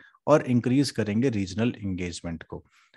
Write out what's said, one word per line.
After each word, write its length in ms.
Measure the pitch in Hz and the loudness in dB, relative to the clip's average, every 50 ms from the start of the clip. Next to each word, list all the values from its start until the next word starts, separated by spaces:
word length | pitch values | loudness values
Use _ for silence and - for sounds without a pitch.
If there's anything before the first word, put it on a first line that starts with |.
| - - _ _ - | -18 -20 _ _ 2
और 180 | - 147 156 - | 4 4 4 4
इंक्रीज 460 | 127 123 120 113 123 123 139 139 - | 4 0 2 2 2 2 2 2 2
करेंगे 380 | - - 107 104 101 110 127 139 | 0 -2 -2 0 0 2 2 2
रीजनल 440 | 117 101 98 90 90 101 113 123 - | 0 0 -2 -2 -2 -2 -2 -2 -2
एंगेजमेंट 640 | - 104 98 92 87 90 87 82 - - 85 82 80 - | -4 -6 -6 -4 -4 -6 -6 -8 -8 -8 -8 -8 -10 -10
को। 220 | - 87 80 - _ _ _ _ _ _ | -12 -14 -14 -14 _ _ _ _ _ _